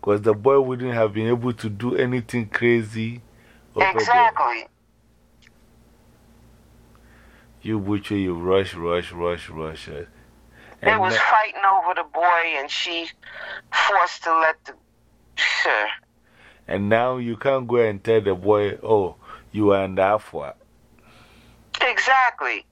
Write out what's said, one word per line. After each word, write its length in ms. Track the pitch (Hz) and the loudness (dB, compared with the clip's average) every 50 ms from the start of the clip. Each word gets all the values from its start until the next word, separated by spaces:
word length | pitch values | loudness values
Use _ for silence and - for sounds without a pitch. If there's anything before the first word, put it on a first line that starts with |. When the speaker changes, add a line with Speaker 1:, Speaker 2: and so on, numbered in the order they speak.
Speaker 1:
'Cause 220 | - - 104 104 104 | 2 2 0 2 4
the 120 | 110 107 | 2 2
boy 260 | 104 101 135 139 139 | 4 4 4 4 4
wouldn't 340 | 135 127 127 120 123 127 120 | 4 2 -2 -4 -4 -4 0
have 180 | 117 113 107 101 | 0 0 0 0
been 160 | 107 110 113 | -2 0 0
able 240 | 120 120 117 123 120 | 0 0 0 -4 -4
to 160 | - - 113 | -4 -6 -8
do 280 | 104 101 110 120 135 | -6 -4 -4 -2 0
anything 520 | - 131 123 123 127 117 - - 123 113 104 | 0 0 0 0 -4 -4 -4 -4 -4 -4 -4
crazy 720 | - - 120 120 120 120 113 107 110 113 113 113 120 120 - _ _ _ _ _ _ _ _ _ _ | -4 0 2 4 4 4 2 -2 -6 -8 -6 -6 -8 -12 -18 _ _ _ _ _ _ _ _ _ _
over 100 | - - | 0 0
there. 140 | 190 185 220 | 0 0 0
Speaker 2:
Exactly. 680 | 220 220 240 247 240 226 - - 147 123 117 113 - - _ _ _ _ _ _ _ _ _ _ _ _ _ _ _ - _ _ _ _ _ _ _ _ _ _ _ _ _ _ _ _ _ _ - - - _ _ _ _ - _ _ _ _ _ - - - - - _ - _ _ _ _ - | 2 2 4 4 4 4 2 0 -2 -2 -2 -6 -10 -14 _ _ _ _ _ _ _ _ _ _ _ _ _ _ _ -20 _ _ _ _ _ _ _ _ _ _ _ _ _ _ _ _ _ _ -20 -20 -20 _ _ _ _ -20 _ _ _ _ _ -20 -20 -20 -20 -20 _ -20 _ _ _ _ -8
Speaker 1:
You 160 | 107 110 107 | -4 -4 -4
butcher, 360 | 98 98 104 101 98 - 104 | -2 -2 -4 -4 -2 -2 -2
you 180 | 101 98 92 87 | -2 0 -2 -2
rush, 400 | 85 85 90 95 98 98 92 92 | -4 0 2 2 2 2 0 -6
rush, 380 | 90 85 85 85 90 85 82 87 | -6 -4 -2 -2 -2 -2 -6 -8
rush, 360 | 87 85 87 87 82 78 - | -4 -4 -4 -4 -4 -8 -14
rush. 380 | 80 78 80 78 78 80 - - | -12 -10 -10 -10 -10 -14 -16 -14
Uh, 160 | 76 71 - - _ - - _ _ _ _ _ _ - - - - _ - | -14 -14 -14 -16 _ -20 -20 _ _ _ _ _ _ -20 -20 -20 -20 _ 0
Speaker 2:
They 80 | 208 | 0
Speaker 1:
and 100 | 220 220 | 2 2
Speaker 2:
was 140 | 190 185 190 | 2 0 2
Speaker 1:
na- 60 | 190 | 2
Speaker 2:
fighting 440 | - - - 214 214 214 185 - 196 | 2 4 4 2 2 0 -4 0 0
over 300 | 196 190 190 170 175 185 | 2 2 2 2 0 -4
the 100 | 170 170 | -4 -6
boy, 380 | 156 - 156 170 180 175 170 165 165 160 143 | -8 -4 0 2 2 2 2 0 -2 -4 -6
and 120 | 139 143 | -6 -6
she 400 | - - - 175 170 165 165 165 - _ - - - - - - - - - _ - | -6 -6 -6 -4 -6 -6 -8 -10 -14 _ -20 -20 -18 -16 -14 -14 -14 -16 -14 _ -2
forced 500 | - - - 202 190 175 175 - - - | 0 0 2 2 2 2 0 -2 -6 -2
to 100 | 170 165 160 | 0 2 4
let 240 | 160 160 160 _ _ | 4 2 0 _ _
the, 80 | - 135 _ _ _ _ _ _ _ _ _ _ _ _ | -20 -20 _ _ _ _ _ _ _ _ _ _ _ _
sure. 520 | - - - - - - 170 135 107 104 107 - - _ _ _ _ _ _ _ _ - - - _ _ - | -4 -2 -2 0 -2 0 0 0 0 0 -2 -6 -12 _ _ _ _ _ _ _ _ -20 -20 -20 _ _ -8
Speaker 1:
And 200 | - 101 101 101 | -6 -4 0 2
now 260 | 110 113 120 127 127 | 2 2 2 0 -2
you 200 | 127 120 117 117 | -4 -4 -6 -6
can't 300 | 107 - 139 135 135 127 | -2 -2 0 0 0 -2
go 100 | 113 117 | 0 2
and 260 | 120 117 110 104 98 - | 2 2 2 0 -4 0
tell 160 | 117 113 110 | 2 2 4
the 140 | 104 98 95 | 4 2 -2
boy, 440 | 90 92 101 104 104 104 101 - - - | 0 2 4 4 4 4 0 -2 -6 0
"Oh, 340 | - 113 104 95 85 - - - - - - - - - | 2 2 2 2 0 -4 -10 -20 -20 -20 -20 -20 -10 -4
you 200 | 104 104 101 98 | 2 4 4 4
are 120 | 98 98 | 4 2
an 120 | 95 92 | -2 0
Afua." 580 | 92 95 98 104 107 - - - 80 71 69 - _ _ _ _ _ _ _ _ _ _ _ - - - _ - - _ - - _ _ _ - - | 2 2 4 2 0 -2 -6 -10 -10 -10 -10 -14 _ _ _ _ _ _ _ _ _ _ _ -20 -20 -20 _ -20 -20 _ -20 -20 _ _ _ -8 -4
Speaker 2:
Exactly. 880 | - 254 226 - - 254 262 262 262 240 - - 143 127 113 101 - _ | -4 -2 -2 -2 0 2 4 4 4 2 0 -2 -6 -6 -6 -6 -8 _